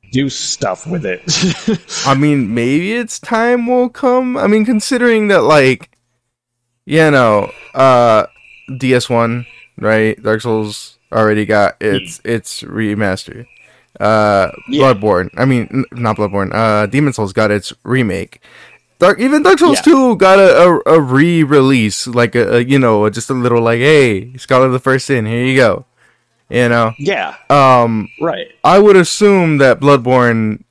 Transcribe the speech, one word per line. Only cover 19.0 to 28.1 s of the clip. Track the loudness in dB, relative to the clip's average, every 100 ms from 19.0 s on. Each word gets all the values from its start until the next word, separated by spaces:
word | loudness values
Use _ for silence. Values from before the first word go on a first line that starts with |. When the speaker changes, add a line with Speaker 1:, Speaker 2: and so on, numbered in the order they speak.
Speaker 2:
Dark, | 0 2
even | 0 0
Dark | 2 2
Souls | 2 2
Speaker 1:
Yeah. |
Speaker 2:
two | 4 4 4 2
got | 4 6
a, | 6 6 4 2 2
a, | 2
a |
re-release, | 2 2 2 2 2 2 4 2 0 -4 -6
like | -2 0 0
a, | 0 0
a, |
you | 0 0
know, | 2 2 0
just | -4 -8
a |
little, | -4 0 0
like, | 0 0
"Hey, | 2 4 2 0 -8 -18
Scholar | -2 0 2
of |
the | 0
First | -2 -2 -2
Sin, | -4 -2
here | -4
you | 0 2
go." | 2 0 -8 _ _ _ _ _ _
You | -2 0
know? | 0 0 -4
Speaker 1:
Yeah. | -6 -4 -6 -10 _
Speaker 2:
Um, | 2 4 4 2 -2 -8